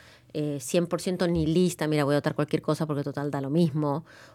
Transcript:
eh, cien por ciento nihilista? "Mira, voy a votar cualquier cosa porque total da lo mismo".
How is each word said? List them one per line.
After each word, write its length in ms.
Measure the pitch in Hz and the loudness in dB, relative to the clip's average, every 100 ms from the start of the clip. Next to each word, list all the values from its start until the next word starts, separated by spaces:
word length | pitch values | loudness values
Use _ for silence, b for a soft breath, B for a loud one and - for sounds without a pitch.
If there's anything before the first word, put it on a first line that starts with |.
| b b b 156 | b b b -6
eh, 220 | 147 143 | -4 -6
cien 280 | - 180 170 | -2 0 0
por 120 | 170 | -2
ciento 280 | 190 180 180 | -2 -2 0
nihilista? 580 | 170 151 165 180 - 151 | 2 2 2 2 2 0
"Mira, 160 | 151 | 2
voy 120 | 143 | 2
a 40 | 147 | 2
votar 160 | 151 | 0
cualquier 260 | - 151 151 | -2 -2 -2
cosa 260 | - 151 156 | 0 -2 -2
porque 180 | 143 | -4
total 260 | 143 135 147 | -4 -4 -4
da 100 | 143 | -4
lo 100 | 135 | 0
mismo". 540 | 160 170 147 147 143 - B B | 2 4 2 0 -2 -6 B B